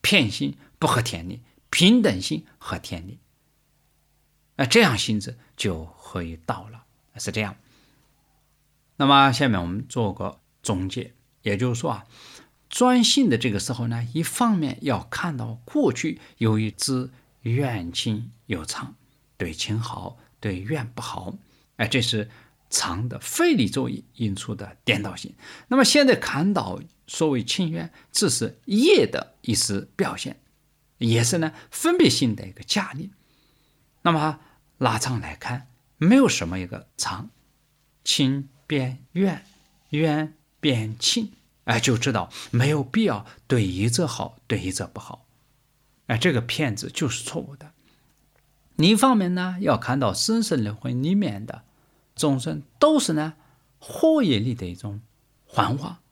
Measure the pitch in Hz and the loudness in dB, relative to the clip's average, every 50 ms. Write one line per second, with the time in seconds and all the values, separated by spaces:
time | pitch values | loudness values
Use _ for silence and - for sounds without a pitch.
0 | - - 208 190 131 101 - - 139 139 139 - - _ _ _ 160 147 - 120 | 2 4 4 4 4 2 0 -4 -4 -4 -6 -10 -20 _ _ _ 0 2 2 2
1 | 113 - - 82 82 90 87 - - _ _ _ _ _ - - 170 196 240 254 | 0 -2 -6 -8 -10 -10 -12 -12 -16 _ _ _ _ _ 2 6 6 8 8 6
2 | 208 156 101 90 92 - 151 160 - _ _ _ - - 95 85 - - - 82 | 4 2 0 0 -4 -4 -6 -6 -8 _ _ _ -10 -10 -10 -8 -8 -10 -12 -12
3 | 85 95 127 - _ _ _ _ _ _ _ _ _ _ _ _ _ _ _ _ | -12 -14 -18 -20 _ _ _ _ _ _ _ _ _ _ _ _ _ _ _ _
4 | _ _ _ _ _ _ _ _ _ _ _ - 139 123 - 233 226 160 117 95 | _ _ _ _ _ _ _ _ _ _ _ -4 0 4 6 6 6 6 4 0
5 | - - 110 104 101 123 120 - _ _ _ - - 104 87 80 80 80 - - | 0 -2 -2 -2 -4 -8 -14 -16 _ _ _ -4 -4 -4 -2 -4 -8 -14 -18 -20
6 | - - - 92 87 82 82 80 _ - - - 95 107 117 113 _ _ _ _ | -20 -10 -8 -8 -8 -8 -10 -10 _ -8 -8 -8 -10 -18 -20 -20 _ _ _ _
7 | _ _ _ 113 - 104 92 107 107 98 98 _ _ _ _ _ _ _ _ _ | _ _ _ -10 -10 -6 -4 -4 -4 -4 -6 _ _ _ _ _ _ _ _ _
8 | _ _ _ _ _ _ _ _ _ _ _ _ _ _ _ _ _ _ _ - | _ _ _ _ _ _ _ _ _ _ _ _ _ _ _ _ _ _ _ 0
9 | 143 135 139 139 139 135 123 120 143 127 107 92 87 87 90 107 120 - - 131 | 4 6 8 8 8 6 4 2 2 2 2 0 -2 -2 -6 -6 -8 -6 -4 -2
10 | 113 98 92 - 98 90 - _ _ _ _ _ - - 104 92 95 95 - 123 | -2 -2 -2 -4 -8 -8 -8 _ _ _ _ _ -4 -4 -2 -2 -2 -4 -6 -8
11 | - - - _ _ _ _ _ _ 107 101 98 123 127 120 117 - 151 113 98 | -10 -10 -16 _ _ _ _ _ _ -2 0 0 0 -2 -2 -2 -4 -6 -6 -6
12 | - _ - - - - - - - _ _ _ _ _ - - 247 254 254 247 | -10 _ -20 -20 -20 -20 -20 -20 -20 _ _ _ _ _ 0 2 4 6 6 6
13 | 226 - - 285 269 190 120 113 - 123 101 98 - - 123 - 226 117 117 117 | 4 4 4 4 4 4 2 2 2 0 0 0 -2 -4 -4 -4 -2 -4 -2 -4
14 | 117 120 120 156 165 - - - 247 233 208 175 151 135 117 - - 147 117 92 | -6 -4 -4 -4 -4 -4 0 2 2 2 4 2 0 -2 -4 -4 -2 -2 -2 -2
15 | - - - - - 175 151 123 113 117 113 - - - - 302 269 156 117 120 | -2 -6 -8 -4 -4 -4 -4 -4 -6 -8 -10 -12 -14 -4 0 2 2 2 2 0
16 | - 156 - - - - _ _ 117 110 107 107 110 107 - - - - 131 127 | -4 -4 -4 -6 -14 -20 _ _ 2 2 2 2 0 -2 -4 -4 -4 -2 -2 -2
17 | 127 131 - - _ _ _ _ - 117 117 135 143 127 117 98 85 87 85 - | -4 -6 -12 -20 _ _ _ _ -4 -2 0 0 0 0 -2 -4 -6 -6 -6 -4
18 | - 117 107 104 113 - - _ _ - 104 82 80 - - - 131 - - _ | -2 -2 -4 -4 -6 -10 -14 _ _ -6 -6 -6 -6 -8 -8 -10 -10 -12 -14 _
19 | _ _ _ _ _ _ _ _ 92 82 80 - - - 104 113 113 - - 95 | _ _ _ _ _ _ _ _ -8 -8 -6 -8 -6 -4 -4 -4 -4 -6 -10 -10
20 | 90 - - - _ _ _ _ - 104 95 90 98 110 156 147 117 117 - - | -12 -14 -16 -16 _ _ _ _ -6 -6 -6 -6 -6 -6 -4 -4 -6 -8 -10 -10
21 | - - - - 92 90 - - _ _ _ _ _ _ _ - 113 110 - 123 | -10 -8 -10 -10 -10 -10 -14 -14 _ _ _ _ _ _ _ -4 -2 0 0 0
22 | 117 - - 107 104 - - - - _ _ _ _ _ - - - - 85 92 | 0 0 -2 -2 -4 -6 -12 -20 -20 _ _ _ _ _ -4 -2 -2 -2 -4 -4
23 | 117 120 - - - - - - 339 349 302 190 117 - - - - - - - | -4 -6 -6 -8 -10 -6 -2 2 2 4 4 4 2 2 0 -2 -4 -4 -6 -10
24 | - _ _ - 117 104 98 95 - - 107 - 104 98 - _ _ - 107 104 | -12 _ _ -4 -4 -4 -4 -6 -6 -8 -8 -8 -10 -14 -16 _ _ -6 -6 -4
25 | 104 - - - - - - _ - - - - - _ 247 269 247 - - 294 | -6 -8 -10 -12 -16 -18 -20 _ -20 -20 -20 -20 -6 _ 2 2 4 4 6 6
26 | 285 262 214 - - - - 139 165 202 202 175 117 92 90 - 151 - _ _ | 6 6 4 2 0 -4 -2 0 0 0 0 -2 -4 -6 -8 -10 -12 -18 _ _
27 | _ - - - 165 156 139 120 113 - - - 185 160 160 82 82 82 _ - | _ -14 -4 -2 0 0 0 -2 -2 -4 -2 -2 -2 -4 -4 -8 -10 -12 _ -20
28 | _ _ - - 214 160 123 - 113 110 - _ _ - 190 214 262 349 392 320 | _ _ -2 0 2 2 0 0 -4 -6 -6 _ _ -2 0 4 6 6 6 6
29 | 117 - - - - - _ _ - - 107 - - - 101 98 - - _ - | 4 2 -2 -6 -8 -10 _ _ -4 -2 -2 0 0 -2 -2 -4 -6 -8 _ -4
30 | 190 - - - - 139 - _ _ _ _ _ _ _ _ _ _ _ _ _ | -4 -4 -4 -8 -10 -10 -12 _ _ _ _ _ _ _ _ _ _ _ _ _
31 | 120 117 113 117 117 117 185 170 160 156 - - - _ - - - 330 349 359 | 0 2 4 4 4 2 2 0 0 -2 -6 -12 -20 _ -10 -2 0 2 6 6
32 | 330 - - - 139 117 104 - - 92 - - - - - 208 190 - - 139 | 6 6 6 4 0 0 0 -2 -8 -14 -16 -18 -6 -4 -2 -2 -2 -4 -8 -12
33 | 170 196 - _ _ _ _ _ _ _ _ _ _ _ _ _ _ _ _ _ | -12 -12 -14 _ _ _ _ _ _ _ _ _ _ _ _ _ _ _ _ _
34 | _ 175 165 151 151 156 147 - - _ _ _ _ _ _ _ 135 117 110 110 | _ 2 2 2 0 -2 -2 -6 -14 _ _ _ _ _ _ _ 0 2 2 0
35 | - 131 127 107 87 76 78 - - - 123 135 - - _ _ _ _ _ _ | -2 -2 -4 -4 -6 -8 -12 -12 -10 -10 -10 -10 -10 -16 _ _ _ _ _ _
36 | 156 175 240 269 262 - - - 92 85 90 92 92 90 - 58 - _ _ - | 4 6 8 8 6 4 2 0 -4 -4 -4 -6 -6 -8 -10 -14 -14 _ _ -8
37 | - - 92 101 - - _ _ _ _ _ _ _ _ _ _ _ _ _ _ | -6 -6 -6 -8 -10 -14 _ _ _ _ _ _ _ _ _ _ _ _ _ _
38 | _ - - - 143 131 139 139 135 - _ _ _ - 156 139 131 131 127 - | _ -2 0 2 2 2 2 -2 -4 -8 _ _ _ -2 -2 -2 -2 -2 -6 -10
39 | - _ _ 175 196 190 - - - - _ _ _ _ _ _ _ _ 147 147 | -16 _ _ 0 0 0 0 -4 -12 -20 _ _ _ _ _ _ _ _ -2 0
40 | 160 156 147 151 156 156 - _ _ _ _ _ - 151 127 113 110 110 110 - | 2 2 2 0 -2 -6 -8 _ _ _ _ _ 0 0 2 2 -2 -6 -6 -2
41 | - - - 240 214 - - _ _ _ _ _ _ - 113 110 117 135 120 110 | -2 0 0 0 -2 -4 -10 _ _ _ _ _ _ 0 0 2 4 2 2 2
42 | - 139 117 98 87 - - - - - - 117 127 143 156 147 131 - - 220 | 0 0 0 -2 -4 -4 -12 -16 -10 -2 0 2 2 4 2 0 -2 0 0 2
43 | 226 180 117 101 110 - - - _ _ 131 120 104 92 90 92 104 120 120 - | 2 2 0 -2 -6 -12 -20 -20 _ _ 2 2 2 0 0 0 0 0 2 0
44 | 175 127 - - - - - _ _ _ 113 98 87 95 90 - 98 - _ 98 | 0 -2 -2 -6 -8 -8 -10 _ _ _ -4 -4 -4 -6 -6 -6 -8 -8 _ -16
45 | - - - _ _ _ _ _ _ _ _ _ _ _ _ _ _ _ _ _ | -14 -14 -18 _ _ _ _ _ _ _ _ _ _ _ _ _ _ _ _ _
46 | _ - 110 113 127 180 139 117 117 120 - - 156 123 101 - - - - - | _ -4 -2 2 2 2 2 2 -2 -2 -4 -4 -2 -2 -4 -6 -8 -10 -4 -4
47 | 160 120 - - - - - 165 - - 143 - - - _ _ _ _ _ _ | -2 -2 -2 -6 -8 -8 -8 -10 -10 -10 -16 -20 -20 -20 _ _ _ _ _ _
48 | _ _ _ _ _ _ _ _ _ _ _ _ _ _ _ - 151 185 226 208 | _ _ _ _ _ _ _ _ _ _ _ _ _ _ _ 2 4 6 6 6
49 | - 269 254 214 185 175 180 185 180 185 185 180 202 - 127 - - - 131 139 | 6 6 4 4 2 0 0 -2 -2 -4 -4 -2 0 0 0 0 0 -2 0 0
50 | 131 104 92 - - - 220 233 214 - 175 135 107 104 107 - - 127 123 123 | 0 0 0 0 0 0 0 0 0 0 0 0 0 -4 -6 -8 -6 -4 -4 -2
51 | 135 165 196 208 202 131 101 98 110 120 - - - _ _ _ _ _ _ _ | 0 0 0 0 0 -2 -4 -8 -10 -12 -14 -16 -18 _ _ _ _ _ _ _
52 | _ _ _ - - 151 139 131 120 165 156 151 - _ _ _ - 311 311 285 | _ _ _ -2 0 0 0 0 -2 -6 -6 -8 -10 _ _ _ 6 6 6 4
53 | - - 160 151 151 160 - _ _ _ _ _ _ _ _ _ - - - - | 2 2 -2 -2 -2 -4 -8 _ _ _ _ _ _ _ _ _ -18 -14 -2 2
54 | - 320 320 302 247 170 123 101 107 127 117 120 95 87 90 - - 107 101 107 | 4 4 6 4 4 2 2 2 0 -2 -4 -6 -8 -10 -10 -10 -10 -12 -12 -12
55 | - _ _ _ _ _ _ _ _ _ - - 101 92 123 135 147 175 - _ | -16 _ _ _ _ _ _ _ _ _ 0 0 0 0 -2 -4 -6 -10 -12 _
56 | _ _ | _ _